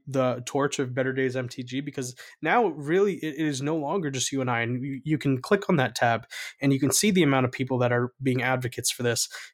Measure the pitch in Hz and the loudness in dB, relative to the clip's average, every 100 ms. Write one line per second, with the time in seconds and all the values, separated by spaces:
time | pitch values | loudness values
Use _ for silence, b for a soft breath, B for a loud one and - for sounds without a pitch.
0 | - 135 127 123 123 139 139 - 127 127 | -4 0 0 -2 -4 -2 -2 -2 -4 -2
1 | 131 131 131 123 123 - 123 127 147 - | -2 0 -2 -2 -6 -8 -8 -8 -6 -6
2 | 123 123 B - 151 214 214 147 143 175 | -8 -10 B -6 0 2 2 -2 0 2
3 | 202 156 156 151 156 135 143 160 143 196 | 2 0 -6 -2 -2 0 -2 -2 -2 -2
4 | 156 135 - 135 127 117 117 123 139 135 | -2 -2 -2 -2 0 0 0 -2 -4 -6
5 | 151 151 143 127 - 202 - 175 127 - | -2 0 2 0 2 0 4 2 2 2
6 | 123 113 - B B - 139 135 131 - | 2 2 -2 B B -2 2 2 2 2
7 | 208 185 147 135 127 - 127 127 123 120 | 4 4 6 4 2 0 -2 0 2 2
8 | 123 - 131 127 123 127 123 - 120 - | 0 -2 -2 0 0 0 -2 -4 -4 -2
9 | 120 113 - B B | 0 0 -2 B B